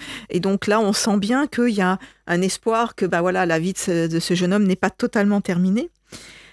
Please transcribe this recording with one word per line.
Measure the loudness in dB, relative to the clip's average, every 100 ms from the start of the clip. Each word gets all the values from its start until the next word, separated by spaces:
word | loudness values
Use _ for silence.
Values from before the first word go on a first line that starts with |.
| -8 -16 -6
Et | -2
donc | 0 0 2
là, | 2
on | 2
sent | 0 0 0
bien | 2 0 0
qu'il | 0 0
y | 2
a | 0 0 -6 _ -4
un | 0
espoir | 0 -2 -2 0 -2 -2
que, | -2
bah | 0
voilà, | 0 0 0
la | 0
vie | 0
de | -4
ce, | -2 0 0
de | -2
ce | 0
jeune | 0 2
homme | 2 2
n'est | 2
pas | -2
totalement | -2 -2 0 2 2
terminée. | 0 0 2 0 -2 -10 _ -20 -20 -20 -12